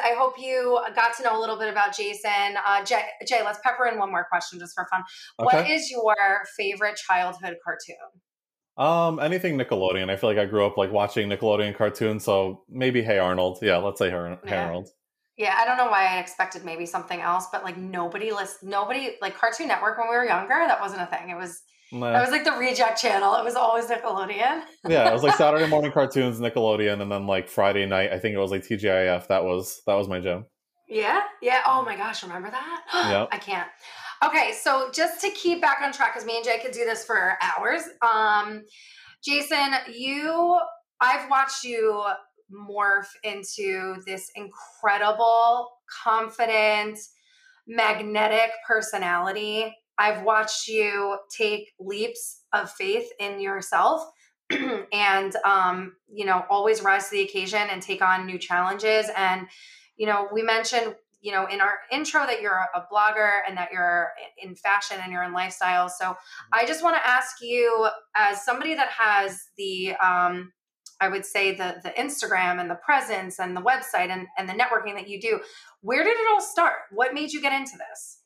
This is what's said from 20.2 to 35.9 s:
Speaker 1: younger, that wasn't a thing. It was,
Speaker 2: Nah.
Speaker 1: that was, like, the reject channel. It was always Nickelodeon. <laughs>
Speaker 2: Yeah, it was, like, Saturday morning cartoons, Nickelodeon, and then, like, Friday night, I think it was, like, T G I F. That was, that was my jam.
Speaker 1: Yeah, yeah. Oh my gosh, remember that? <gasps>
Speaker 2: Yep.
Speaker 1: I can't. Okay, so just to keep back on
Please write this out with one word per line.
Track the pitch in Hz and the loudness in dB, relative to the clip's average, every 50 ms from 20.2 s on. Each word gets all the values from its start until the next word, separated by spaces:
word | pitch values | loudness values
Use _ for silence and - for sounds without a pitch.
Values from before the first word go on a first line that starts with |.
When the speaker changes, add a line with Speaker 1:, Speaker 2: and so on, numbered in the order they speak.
| 247 | 2
Speaker 1:
younger, | 220 175 180 196 202 269 | 2 2 0 2 2 2
that | 330 339 285 202 - | 4 4 4 2 0
wasn't | 202 185 202 190 | 0 -4 -4 -6
a | 175 | -6
thing. | - 165 - 170 180 | -6 -6 -8 -8 -8
It | 175 | -10
was, | 175 185 175 - - _ _ _ _ _ - | -10 -10 -12 -12 -16 _ _ _ _ _ -12
Speaker 2:
Nah. | 127 123 123 120 | -8 -4 0 2
Speaker 1:
that | 117 - | 4 4
was, | 247 254 | 4 4
like, | 294 294 302 | 2 0 0
the | 311 | 0
reject | 277 240 254 254 - - 233 226 226 - | 0 0 0 0 2 2 2 2 2 2
channel. | 247 220 196 196 196 196 220 | 0 2 2 4 4 4 4
It | 226 220 | 2 2
was | 240 233 | 0 0
always | 247 240 226 226 233 233 | 2 2 4 2 2 0
Nickelodeon. | 233 233 - - 226 190 196 190 202 202 202 233 262 311 320 - - - | -2 -4 -2 -2 -4 -4 -4 -4 -4 -2 0 0 0 0 -2 -6 -14 -16
<laughs> | _ - 170 | _ -2 2
Speaker 2:
Yeah, | 165 139 113 117 | 4 6 6 6
it | |
was, | 113 127 | 4 4
like, | 147 143 - | 4 4 6
Saturday | - 156 151 151 156 160 156 | 6 6 6 6 4 4 4
morning | 151 151 147 143 | 4 2 2 2
cartoons, | - 143 135 - - 139 127 123 113 113 | 2 2 2 2 2 2 2 0 0 -2
Nickelodeon, | 120 117 - 123 113 110 107 104 107 104 101 101 | -2 -2 0 2 2 4 4 4 2 0 0 0
and | 101 101 | -2 -4
then, | 101 98 98 | -4 -2 0
like, | 98 98 92 90 - | 0 0 0 -2 -2
Friday | - 113 98 101 101 101 98 | 0 2 4 4 4 2 0
night, | 101 98 95 98 - | 2 2 2 2 0
I | 92 92 | 0 -2
think | 110 107 104 | -2 -2 0
it | 98 | 0
was, | 98 92 | 0 0
like, | 98 95 - | -2 -4 -4
T | - 117 | -4 -4
G | 95 107 101 | 0 2 2
I | 95 95 92 90 | 4 4 4 2
F. | 90 90 - - | 2 0 0 0
That | 95 92 90 | 0 2 2
was, | 92 90 92 92 - - - - | 0 -2 -2 -4 -6 -12 -6 -2
that | 107 98 | 0 0
was | 101 98 98 | 0 0 -2
my | 92 90 | -4 -4
jam. | 90 92 87 92 120 _ _ _ _ _ _ _ _ - | -2 -2 -4 -4 -6 _ _ _ _ _ _ _ _ -6
Speaker 1:
Yeah, | 440 440 - - - 403 403 415 - - | -4 -2 0 2 0 0 0 -4 -6 -4
yeah. | 240 247 254 - - | 0 2 2 2 4
Oh | 262 262 262 | 4 2 2
my | 247 226 202 | 0 -2 -4
gosh, | 185 208 233 220 - | -6 -6 -6 -6 -8
remember | 190 180 175 180 185 214 | -10 -10 -12 -12 -10 -10
that? | 233 254 285 320 339 330 - - | -10 -10 -10 -8 -12 -12 -8 -4
<gasps> | - 359 349 - | -2 -2 0 2
Speaker 2:
Yep. | 101 101 220 - | 2 0 0 -2
Speaker 1:
I | - 196 | -4 -8
can't. | - 202 190 175 170 - - _ - - - - - - - - 285 | -6 -6 -6 -6 -6 -8 -12 _ -20 -20 -18 -16 -14 -8 -2 0 0
Okay, | 311 294 277 240 214 | 2 2 2 2 0
so | 220 - - 302 269 262 254 254 | -2 -2 0 2 2 2 0 -2
just | - 320 339 349 339 - | 0 0 0 0 0 -2
to | 392 392 | -4 -6
keep | 403 - - 349 339 339 | -4 -2 0 0 0 2
back | 311 294 269 - | 2 2 2 2
on | - - | 0 -4